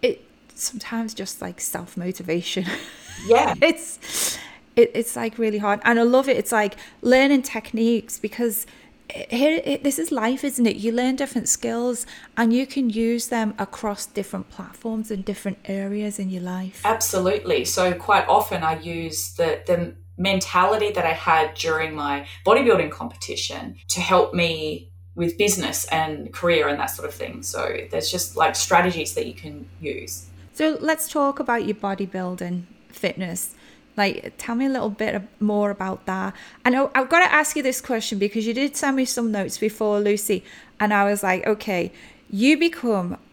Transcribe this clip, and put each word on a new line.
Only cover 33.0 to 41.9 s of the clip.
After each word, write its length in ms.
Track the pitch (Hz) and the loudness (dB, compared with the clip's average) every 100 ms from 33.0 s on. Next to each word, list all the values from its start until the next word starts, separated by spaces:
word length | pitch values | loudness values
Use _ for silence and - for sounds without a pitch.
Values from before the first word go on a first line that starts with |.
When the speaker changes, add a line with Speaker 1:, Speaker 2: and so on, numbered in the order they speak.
| 190 - 185 175 - - - - _ - | -4 -4 -6 -6 -8 -12 -20 -20 _ 0
Speaker 1:
Like, 400 | 202 - - - | 0 0 -10 -12
tell 160 | - | -6
me 140 | 233 269 | 0 0
a 20 | |
little 220 | 262 214 | 0 -2
bit 320 | 202 220 196 190 _ | -2 -2 -2 -6 _
more 320 | 208 208 208 | 0 2 0
about 340 | 202 190 190 - | -2 -6 -6 -6
that. 300 | 185 190 - - - | -4 -4 -8 -18 -2
I 60 | - | 0
know 220 | 254 277 | 2 4
I've 160 | 262 262 | 2 4
gotta 220 | 330 359 | 6 6
ask 220 | 302 302 311 | 4 2 0
you 80 | |
this 180 | 269 254 | 0 -2
question 380 | - 233 214 202 | -2 -4 -2 0
because 260 | 202 226 220 | 0 0 -2
you 80 | |
did 220 | 233 277 285 | 0 0 0
send 200 | 285 269 | 0 2
me 100 | 262 | 0
some 260 | - 233 | 0 0
notes 260 | 208 185 - | 0 -2 0
before, 420 | 214 214 214 208 | -2 0 0 2
Lucy, 440 | 202 208 - 190 - - - _ | 4 2 2 -2 -2 -20 -20 _
and 140 | 214 | 2
I 120 | 208 202 | 4 4
was 180 | 202 | 2
like, 240 | 196 185 - | 2 0 2
"Okay, 440 | 214 - 185 175 | 0 0 -2 -2